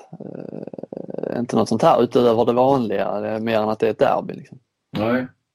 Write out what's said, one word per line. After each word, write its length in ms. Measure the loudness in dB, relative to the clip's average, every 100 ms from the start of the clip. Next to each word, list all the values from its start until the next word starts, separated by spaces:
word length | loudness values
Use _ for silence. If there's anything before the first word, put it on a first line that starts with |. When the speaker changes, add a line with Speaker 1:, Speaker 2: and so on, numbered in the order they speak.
| -20 -16
Speaker 1:
eh, 1200 | -14 -12 -12 -12 -12 -14 -12 -12 -10 -8 -6 -4
inte 160 | -2 0
något 140 | 0
sånt 120 | 2
här 200 | 4 4
utöver 420 | 4 4 4 4 2
det 80 |
vanliga, 680 | 4 4 2 0 -2 -2 -4
det 80 | -4
är 100 | -4
mer 200 | 0 0
än 100 | 0
att 100 | 0
det 80 | 0
är 40 |
ett 80 | 2
derby, 340 | 2 2 -2
liksom. 260 | -10 -16 -20 _ _ _ -4
Speaker 2:
Nej, 300 | -2 -2 -4 _ _